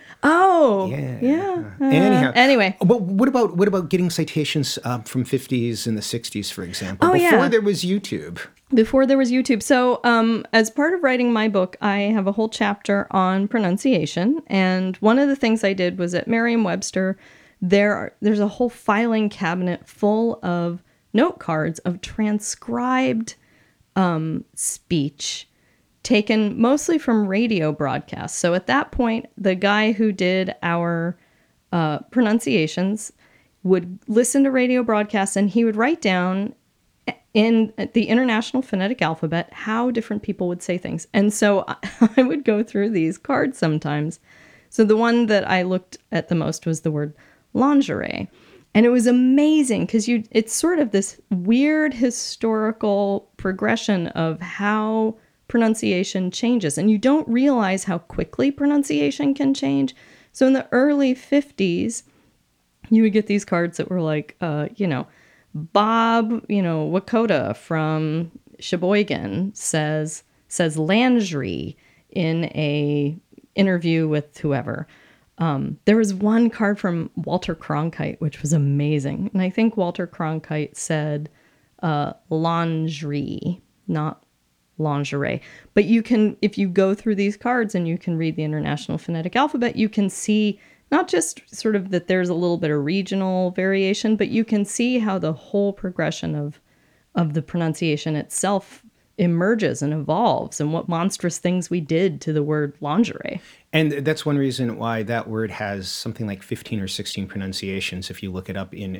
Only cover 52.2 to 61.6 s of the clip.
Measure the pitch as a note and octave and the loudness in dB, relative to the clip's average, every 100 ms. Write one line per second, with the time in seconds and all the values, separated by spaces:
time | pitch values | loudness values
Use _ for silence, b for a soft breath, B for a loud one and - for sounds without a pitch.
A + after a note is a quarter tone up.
52.2 | - - A3+ A3 G#3+ A3+ G#3+ G3+ G3+ G3 | -8 -4 -2 0 -2 -2 0 0 0 -2
53.2 | - _ F#3+ F#3 G#3+ A3+ - G3 E3+ - | -6 _ -6 -2 -2 -2 0 0 -2 -2
54.2 | D#3+ D#3+ F3 - G3+ G#3+ G#3+ A3 A3 A3 | -2 -2 -8 -4 -2 0 0 0 0 -4
55.2 | b b _ A#3 A3+ A3 A3 F3+ F#3 F#3+ | b b _ 2 2 2 0 0 0 -2
56.2 | F3+ - A#3 A#3+ F3 D3+ G3 G#3+ B3+ D4 | -4 -2 0 2 0 0 2 4 4 2
57.2 | - A#3 C#4 B3+ G3 F#3+ - F3 - - | 2 2 4 2 2 0 -2 -6 -6 -6
58.2 | E3 - C4+ C#4 C#4+ D4 C#4 D4 C#4+ C4+ | -6 0 -2 0 0 2 0 0 0 0
59.2 | D4 C#4 C#4 C4+ C#4 C#4 C4+ - b b | -2 0 0 0 0 0 0 -4 b b
60.2 | b - C4 C4+ - A#3+ C#4 C#4+ C4+ B3+ | b 0 4 4 2 2 4 4 2 0
61.2 | - C#4+ C#4+ - | 0 0 0 -2